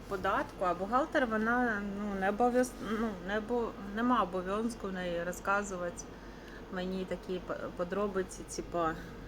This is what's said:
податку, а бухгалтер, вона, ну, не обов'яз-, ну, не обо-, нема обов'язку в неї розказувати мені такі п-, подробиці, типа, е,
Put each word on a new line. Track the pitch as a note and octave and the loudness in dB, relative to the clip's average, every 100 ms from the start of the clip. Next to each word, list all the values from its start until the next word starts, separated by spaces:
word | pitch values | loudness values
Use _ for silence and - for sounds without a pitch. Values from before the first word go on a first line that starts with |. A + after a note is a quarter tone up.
| - | -4
податку, | G3 F#3+ A3+ D4+ - | -2 2 2 0 0
а | F3+ | 0
бухгалтер, | F3 G3 B3 D#4 D#4+ B3 | 2 2 2 4 2 4
вона, | G#3+ A3 B3 A#3+ G#3 G3+ G3 | 4 4 4 4 2 -2 -4
ну, | G#3 G3 | -2 2
не | F#3+ | 2
обов'яз-, | G#3 B3 B3 B3+ - - G#3+ | 4 6 6 2 0 -2 0
ну, | A3+ F#3 F3+ | 0 -2 -2
не | G#3+ | -2
обо-, | G#3+ A#3+ A3 - G3+ G#3 | 0 0 0 -4 -6 0
нема | B3 A#3+ | 4 6
обов'язку | F#3 F#3 F3+ G#3 A3+ A#3 G3 | 4 0 0 0 0 -2 -4
в | |
неї | F#3 F3+ E3+ | -4 -2 -2
розказувати | E3+ F3 - G3+ G3+ F#3 F3 F3 - - - - - - - | -2 -2 2 2 2 -2 -4 -4 -10 -12 -14 -14 -14 -12 -6
мені | F#3 F#3 F#3+ | -4 -2 -2
такі | F#3 F3+ - F3+ | -2 -4 -2 -4
п-, | - D3+ - - | -4 -4 -4 -4
подробиці, | F3 F#3+ G#3 F#3+ F#3 - - - | -2 0 2 0 -2 -6 -8 -8
типа, | - E3+ E3 | -4 0 0
е, | E3 - - | 0 -8 -12